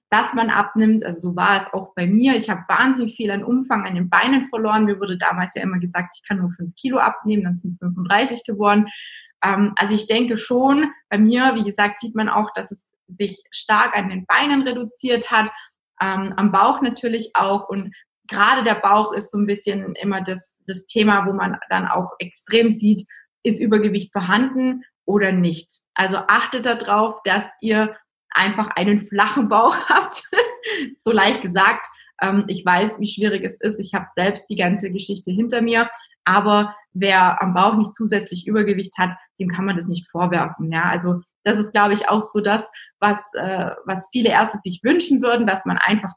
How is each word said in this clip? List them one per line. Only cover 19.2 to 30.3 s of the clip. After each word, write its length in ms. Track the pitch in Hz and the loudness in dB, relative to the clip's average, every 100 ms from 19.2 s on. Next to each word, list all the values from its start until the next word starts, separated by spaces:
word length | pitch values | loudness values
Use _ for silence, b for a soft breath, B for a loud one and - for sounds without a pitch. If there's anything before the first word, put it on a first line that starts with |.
| - | -6
so 60 | 208 | -2
ein 100 | 202 | -2
bisschen 480 | 202 - 196 190 175 | -2 -4 -6 -6 -8
immer 260 | 202 190 | -4 -4
das, 180 | 185 185 - _ - | -6 -8 -12 _ -14
das 200 | 185 - | -12 -4
Thema, 400 | 226 208 202 190 | 2 4 4 2
wo 80 | |
man 240 | 196 185 - - | -2 -4 -6 -4
dann 180 | 185 185 | -4 -2
auch 260 | 175 180 - | -4 -4 -10
extrem 520 | 180 - - 226 226 | -16 -16 -2 2 2
sieht, 340 | 214 208 208 - B B _ | 2 2 2 -2 B B _
ist 200 | 240 190 | -4 0
Übergewicht 500 | 214 214 214 202 - | 2 2 2 -2 -4
vorhanden 720 | 202 180 208 262 262 254 254 B _ - | -6 0 0 0 0 -2 -4 B _ -2
oder 260 | 202 190 | 0 2
nicht. 380 | 185 175 160 - - _ | 2 0 -2 -10 -20 _
Also 240 | - 190 190 | -2 -2 0
achtet 480 | - 220 - 254 240 | 2 2 2 -4 -2
darauf, 500 | 233 214 208 233 - | -2 0 0 0 -2
dass 260 | 196 196 214 - | -2 -2 -2 -6
ihr 340 | 220 214 214 - _ _ - | 0 0 0 -4 _ _ -4
einfach 360 | - 190 208 208 - | 0 0 0 -2 0
einen 320 | 196 208 - | 2 2 2
flachen 400 | 202 214 285 214 | 2 2 2 2
Bauch 280 | 214 247 - | 4 4 2
<laughs> 140 | - | 2
habt. 340 | 339 381 - - | 0 0 -6 -4